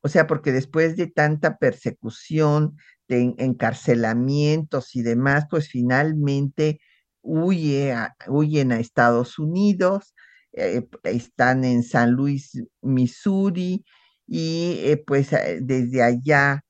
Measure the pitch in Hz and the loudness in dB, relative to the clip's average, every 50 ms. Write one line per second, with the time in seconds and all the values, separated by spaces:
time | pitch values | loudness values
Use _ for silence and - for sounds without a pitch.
0 | - 143 - 175 160 156 160 139 - 147 127 131 131 - - 160 165 165 165 180 | -4 2 2 2 2 2 0 -2 0 0 0 0 -2 -2 0 0 0 2 0 -2
1 | 175 160 _ - 151 151 156 151 - 156 151 _ 156 127 - - - 113 - _ | -4 -2 _ 0 2 2 2 0 -2 -2 -2 _ 0 0 0 -2 -8 -8 -8 _
2 | - 113 - - - - 156 156 156 147 147 151 151 151 147 - _ _ _ _ | -12 -12 -12 -12 -12 -4 0 2 2 4 4 2 0 -2 -4 -10 _ _ _ _
3 | _ _ 123 120 123 123 117 - 131 131 120 123 - 113 113 - - - 123 117 | _ _ 0 0 0 0 -2 -2 -4 -4 -2 0 -2 -2 -2 -2 0 0 2 2
4 | 117 110 113 120 123 135 139 147 147 147 156 160 156 156 - 135 - - - 127 | 2 0 0 0 0 0 0 0 2 2 0 0 -2 -4 -6 -6 -6 -6 -6 -4
5 | 113 117 117 120 131 139 139 147 151 - - 160 147 - - 123 123 123 127 135 | -2 0 0 2 2 2 2 0 0 0 -2 -4 -4 -2 -4 -2 0 2 2 2
6 | 147 156 156 151 143 143 139 139 143 139 - - 151 151 151 - _ _ _ _ | 0 0 0 0 0 0 0 0 -2 -2 -2 -2 -2 -2 -2 -4 _ _ _ _
7 | _ _ _ _ _ - 160 160 170 185 190 170 156 147 139 139 143 135 123 117 | _ _ _ _ _ -4 -2 0 0 0 0 0 0 0 0 0 0 -2 -2 -4
8 | 117 - _ _ - - 135 147 156 151 156 147 139 127 120 113 113 - _ - | -6 -8 _ _ -8 -2 0 0 2 2 2 0 2 2 0 -2 -4 -2 _ 4
9 | 120 120 120 117 123 123 - - 151 156 170 185 202 208 196 175 190 180 196 202 | 4 4 4 2 -2 -4 -6 -6 -6 -4 0 2 2 2 2 2 0 0 0 -2
10 | - _ _ _ - _ _ _ _ _ - - - 92 92 123 - _ - - | -6 _ _ _ -20 _ _ _ _ _ -8 -6 -4 -2 -2 -4 -6 _ -18 -10
11 | - 82 107 120 117 _ _ - 123 127 131 131 127 127 123 120 117 - - 123 | -6 -4 -4 -4 -6 _ _ 0 2 2 2 2 0 2 0 0 0 0 0 2
12 | 117 120 123 131 139 143 143 135 135 - - 127 120 _ _ _ - 131 131 127 | 2 2 2 2 0 -2 -2 -4 -6 -10 -14 -14 -14 _ _ _ -4 -2 0 0
13 | 127 120 - - - 202 95 98 98 - 170 180 180 180 185 208 _ _ _ _ | 0 0 -2 -4 -4 -2 0 0 0 0 -2 -2 -4 -4 -4 -6 _ _ _ _
14 | _ _ _ _ _ - 165 160 165 160 165 165 170 175 170 85 85 135 151 147 | _ _ _ _ _ -8 -6 -6 -4 -4 -4 -2 -2 -4 -4 -2 0 0 0 -2
15 | - - 143 139 139 139 151 - - - 87 80 131 127 131 131 123 120 127 131 | -2 -2 0 0 0 0 -2 -2 -2 -2 -4 -6 -4 -2 -2 -2 -2 -2 2 2
16 | 117 120 123 123 131 147 147 143 139 139 139 143 _ | 2 2 2 0 0 2 2 2 2 2 0 -4 _